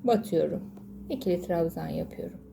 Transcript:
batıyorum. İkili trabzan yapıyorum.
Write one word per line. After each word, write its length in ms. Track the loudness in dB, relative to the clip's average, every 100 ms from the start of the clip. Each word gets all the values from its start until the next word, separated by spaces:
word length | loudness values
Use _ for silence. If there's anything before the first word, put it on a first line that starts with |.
batıyorum. 600 | 6 4 4 4 4 0 -6 -14 -14 -14 -6
İkili 320 | -2 2 2
trabzan 460 | 2 2 2 0 -4
yapıyorum. 520 | -4 -4 -6 -10 -10 -16